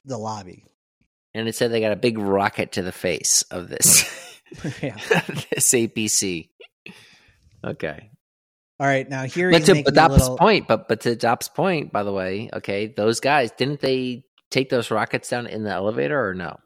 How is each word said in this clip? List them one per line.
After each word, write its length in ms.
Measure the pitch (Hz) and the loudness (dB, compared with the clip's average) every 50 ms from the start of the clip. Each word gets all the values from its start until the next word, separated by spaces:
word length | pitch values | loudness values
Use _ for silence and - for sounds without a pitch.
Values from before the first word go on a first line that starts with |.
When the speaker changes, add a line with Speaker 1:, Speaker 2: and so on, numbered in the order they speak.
| _ | _
Speaker 1:
the 120 | 139 131 110 | -10 -10 -8
lobby. 480 | 107 110 107 104 95 90 87 87 _ _ _ _ _ _ _ _ _ _ _ _ _ _ - | -6 -6 -8 -8 -10 -14 -18 -20 _ _ _ _ _ _ _ _ _ _ _ _ _ _ -8
Speaker 2:
And 120 | 110 113 113 | -6 -6 -4
it 80 | 110 | -2
said 160 | - 127 120 | 0 0 0
they 100 | 117 113 | 2 2
got 100 | 110 107 | 2 0
a 60 | 104 95 | 0 2
big 200 | - 123 113 110 | 0 0 0 0
rocket 540 | 104 98 98 98 98 107 - - 92 - - | 0 2 2 2 2 2 0 -2 -4 -4 -4
to 80 | 104 | -6
the 100 | 90 90 | -6 -6
face 520 | 87 - - 92 82 - - - - - - - | -6 -4 -2 -2 -2 0 0 0 2 2 0 -2
of 160 | - 95 87 85 | -6 -10 -10 -10
this, 380 | - - - - - - - - - - - - - - _ _ | -4 0 4 4 6 4 4 2 -4 -14 -18 -20 -20 -20 _ _
<laughs> 120 | - - - | -16 -10 -10
Speaker 1:
<laughs> 180 | 160 123 - | -10 -8 -6
Yeah. 160 | - 139 - 107 - - - 175 - - 139 - - - | -8 -8 -8 -8 -4 0 0 0 0 -2 -6 -10 -8 -6
Speaker 2:
this 220 | - 143 - - - | -4 -2 0 2 2
A 140 | 123 113 107 | 2 2 0
P 200 | - 117 110 107 | -2 -4 -2 -2
C. 420 | - - - 98 90 82 80 _ _ - - - _ _ - - - - - - _ _ _ _ _ _ _ _ _ _ - | 0 -2 -2 -2 -4 -6 -8 _ _ -20 -20 -20 _ _ -20 -20 -20 -20 -20 -20 _ _ _ _ _ _ _ _ _ _ -10
Okay. 460 | - - - - 80 73 - - - _ _ _ _ _ _ _ _ _ _ _ _ _ - | -10 -8 -8 -8 -8 -8 -10 -16 -20 _ _ _ _ _ _ _ _ _ _ _ _ _ -4
Speaker 1:
All 80 | 139 139 | 0 0
right, 200 | 139 135 131 - | 0 0 -2 -4
now 160 | 139 131 131 | -6 -8 -8
here 280 | 127 - 175 180 185 | -6 -2 0 2 4
Speaker 2:
But 80 | 170 170 | 4 6
Speaker 1:
he's 60 | 156 156 | 6 6
Speaker 2:
to, 60 | 185 | 6
Speaker 1:
making 80 | 147 139 | 6 4
Speaker 2:
but 80 | 139 143 | 4 6
Speaker 1:
a 20 | |
Speaker 2:
Dop's 240 | 151 156 165 139 143 135 | 6 6 6 6 4 4
Speaker 1:
little 140 | 127 127 127 | 4 4 4
Speaker 2:
point, 300 | 170 214 214 156 - - | 4 6 6 4 4 2
but, 200 | 113 - - - | 2 2 2 0
but 140 | 117 110 | -2 -2
to 140 | - 123 120 | 0 0 0
Dop's 320 | 113 - 117 117 - - - | 0 2 0 0 0 -2 -6
point, 460 | - - 160 196 185 151 - - - | -4 -2 0 0 0 -2 -4 -4 -4
by 80 | 104 101 | -4 -2
the 80 | 101 | -2
way, 380 | 98 95 92 92 95 101 117 - | -2 -2 -2 -4 -4 -6 -6 -8
okay, 360 | - - - - 101 98 107 110 | -10 -8 -6 -4 -4 -4 -4 -4
those 320 | - - 104 113 113 - | -2 0 2 2 2 2
guys, 320 | - 135 147 151 127 110 | 2 2 2 2 2 0
didn't 280 | - - 127 135 147 139 | -2 -2 -2 -2 -2 -2
they 440 | - 139 131 131 127 127 123 131 - _ _ _ _ _ | -2 0 0 0 -2 -4 -6 -8 -12 _ _ _ _ _
take 200 | - 135 135 135 | -2 -2 0 2
those 200 | 139 123 113 - | 0 -2 0 0
rockets 400 | 117 107 107 - - 123 - - | 0 -2 0 0 -2 -4 -4 -4
down 160 | 127 120 120 | -6 -6 -4
in 180 | - - 110 107 | -6 -8 -6 -6
the 60 | 104 | -4
elevator 560 | 92 90 95 104 110 127 139 143 151 143 120 98 | -4 -2 -2 -2 -2 -2 -2 -2 -2 -2 -2 -4
or 60 | 92 | -4
no? 260 | 92 87 78 - - _ | -6 -8 -10 -12 -14 _